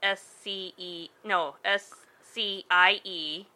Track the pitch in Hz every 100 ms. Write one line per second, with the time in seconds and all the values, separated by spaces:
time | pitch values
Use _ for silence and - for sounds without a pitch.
0 | 196 196 - - - 196 185 - 180 175
1 | 170 _ 214 190 156 139 - 202 - -
2 | - _ - - 208 196 - 180 180 202
3 | - 180 156 156 202